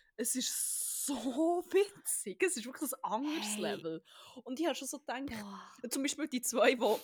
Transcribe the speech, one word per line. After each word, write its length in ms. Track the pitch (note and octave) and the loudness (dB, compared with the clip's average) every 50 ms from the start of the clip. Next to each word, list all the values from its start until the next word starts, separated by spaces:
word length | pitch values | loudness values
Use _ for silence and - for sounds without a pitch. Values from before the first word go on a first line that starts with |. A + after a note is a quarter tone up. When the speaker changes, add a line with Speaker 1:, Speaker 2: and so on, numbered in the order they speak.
| _ _ _ | _ _ _
Speaker 1:
Es 200 | - A#3 - - | -4 -2 -2 0
ist 680 | B3+ B3 - - - - - - - - - - - - | 0 -2 -2 -2 -2 -2 -2 -2 -2 -4 -4 -4 -4 -2
so 80 | - C#4+ | -2 -2
witzig. 1300 | A3+ A3 C4 A#3 C#4 D#4+ E4 F4 F4 F4 - - F#4+ G4+ G#4 - - - - - - - G3+ F#3 - | -2 -2 -2 2 2 4 4 4 2 0 2 4 4 4 2 -2 -8 -6 -4 -4 -2 -4 -6 -2 0
Es 140 | F#4 F4 - | 0 0 0
ist 100 | B3 G#3+ | -2 -6
wirklich 240 | B3 C4 - D#4 B3+ - | -8 -8 -6 -6 -6 -4
ein 100 | - - | -4 -2
anderes 520 | - G3+ A3+ C#4+ D4+ D4+ E4 - - - | -2 -2 0 0 -2 -2 -2 -2 -4 -2
Speaker 2:
Hey. 40 | - | -2
Speaker 1:
Level. 400 | - - - - D#3+ D#3+ D#3+ D#3+ - - - - - - - B3+ - | -2 -2 -2 -4 -4 -6 -8 -8 -10 -16 -20 -20 -20 -20 -20 -14 -8
Und 120 | B3+ C4 | -4 -2
ich 80 | C4+ E4 | 2 2
habe 100 | E4 C4 | 2 2
schon 120 | - C#4 | 0 -4
so 120 | - - C4+ | -6 -8 -6
gedacht, 260 | - - A#3 C4 C#4 | -6 -6 -4 -4 -4
Speaker 2:
Boah. 640 | B3 A#3 G#3+ G#3 G3+ G3 F#3+ - - - - - A#3 | -4 -6 -6 -8 -8 -10 -12 -14 -16 -12 -10 -6 -2
Speaker 1:
zum 120 | - C#4 | 0 2
Beispiel 280 | C4+ C#4+ - - D#4 - | 2 0 0 0 -2 0
die 120 | B3+ B3 | 0 0
zwei, 340 | - - - B3 G#3+ C#4 C4+ | 0 2 4 6 6 6 6
die 200 | A#3 - G#3 A3 - | 6 4 4 4 2